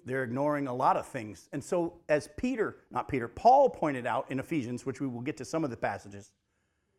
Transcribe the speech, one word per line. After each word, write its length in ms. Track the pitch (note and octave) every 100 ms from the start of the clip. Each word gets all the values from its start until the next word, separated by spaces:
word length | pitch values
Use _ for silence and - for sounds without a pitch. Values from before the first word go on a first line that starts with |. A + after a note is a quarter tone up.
They're 200 | A#2 C3
ignoring 420 | B2+ B2 D3 D3 C#3
a 80 |
lot 240 | B2 D3 F3+
of 80 | -
things. 420 | C3+ G#2+ G2 -
And 120 | D3
so 360 | - F3+ E3+ - -
as 180 | D3+ - -
Peter, 400 | B3 B3+ D#3+ - -
not 180 | B2 A#2+
Peter, 180 | C3+ A#2
Paul 440 | - - C4+ C4+
pointed 340 | - D#3+ C3+
out 260 | A#2+ A#2 -
in 80 | C3+
Ephesians, 460 | - D#3+ A#2 B2
which 160 | - B2
we 60 | C#3
will 160 | A#2+
get 160 | B2 D3
to 80 | B2
some 180 | D#3+
of 60 | D3+
the 80 | A2+
passages, 520 | A#2+ G2+ G#2 G2+ G2 _ _ _ _ _ _